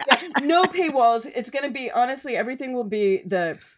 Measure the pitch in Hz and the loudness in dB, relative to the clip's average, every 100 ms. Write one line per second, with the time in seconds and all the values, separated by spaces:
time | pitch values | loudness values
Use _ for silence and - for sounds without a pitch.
0 | - 262 359 262 285 339 359 359 330 269 | 0 0 0 -2 2 4 4 2 0 4
1 | 233 233 247 247 226 277 285 262 247 - | 4 4 -2 -8 -6 -6 -6 -6 -4 0
2 | 247 269 285 233 226 262 262 247 214 214 | 0 -2 -6 -4 -4 -6 -6 -6 -4 0
3 | 202 190 180 185 170 151 _ | 2 0 0 -2 -2 -6 _